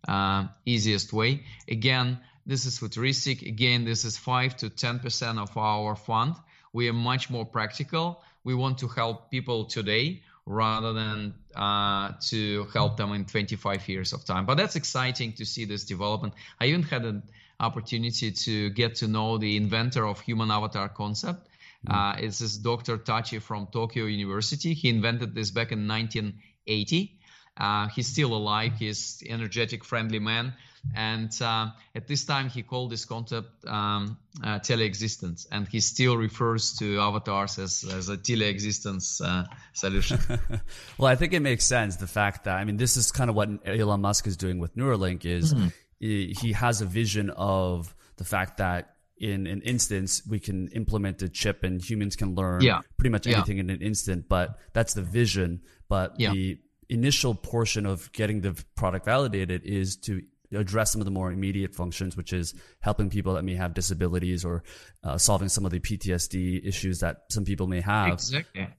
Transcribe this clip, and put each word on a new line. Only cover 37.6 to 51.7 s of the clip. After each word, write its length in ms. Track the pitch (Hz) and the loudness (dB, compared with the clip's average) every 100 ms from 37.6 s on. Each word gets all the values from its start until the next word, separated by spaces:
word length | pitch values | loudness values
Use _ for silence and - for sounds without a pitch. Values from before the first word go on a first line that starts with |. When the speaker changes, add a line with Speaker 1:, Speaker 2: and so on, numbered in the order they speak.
| 95 - | -4 -4
Speaker 1:
as 240 | 95 92 92 | -4 -6 -4
a 80 | 101 | -4
teleexistence, 1040 | 107 120 104 98 104 104 104 95 - - | 0 2 2 0 -2 -2 -2 -4 -4 -4
uh, 240 | 90 90 90 - - | 0 0 -2 -8 -14
solution. 460 | - 95 95 - 123 - | -4 2 2 4 4 4
Speaker 2:
<laughs> 320 | 123 - 113 - - - - | 2 2 2 0 -8 -14 4
Well, 140 | 135 | 6
I 60 | 127 | 6
think 160 | 170 | 4
it 80 | 180 | 4
makes 240 | 143 117 - | 4 4 4
sense, 320 | 123 104 90 | 4 2 -2
the 100 | 95 | -2
fact 380 | 107 101 - 101 | 2 2 0 -4
that, 100 | 92 | -2
I 80 | |
mean, 140 | 104 104 | 0 0
this 180 | 123 127 | 2 4
is 160 | 117 | 2
kind 180 | - 123 | 4 2
of 60 | 107 | 4
what 140 | 104 101 95 | 2 -2 -2
Elon 340 | 110 104 101 | 2 4 4
Musk 260 | 98 104 104 | 4 2 0
is 120 | 85 | -2
doing 200 | 92 90 | -2 -2
with 180 | 85 - | -2 0
Neuralink 480 | 135 110 92 87 85 | 2 2 2 -2 0
is 280 | 87 156 | 2 4
Speaker 1:
Mm-hmm. 140 | 139 90 - _ _ | 4 2 0 _ _
Speaker 2:
he, 340 | 110 104 90 95 | -2 0 0 -2
he 140 | 117 | 0
has 260 | 101 120 110 | 2 2 2
a 60 | 101 | 0
vision 440 | 98 110 104 101 | 0 0 0 -2
of 600 | - 98 95 92 87 85 - - - | -2 2 2 2 -2 -4 -12 -20 -12
the 80 | |
fact 360 | 92 98 92 - | -2 -2 -2 -2
that 360 | 95 87 - _ _ _ | 0 0 -6 _ _ _
in 300 | 107 98 92 | -2 -2 -2
an 140 | 101 | -4
instance, 580 | - 123 - 98 95 - - | -2 0 0 0 0 -2 -2
we 140 | 107 | -4
can 300 | - 95 92 | -2 -4 -4
implement 520 | 113 104 107 98 90 | -2 0 2 0 -2
a 60 | 90 | -4
chip 380 | - 107 95 | 0 0 0
and 160 | 92 | 0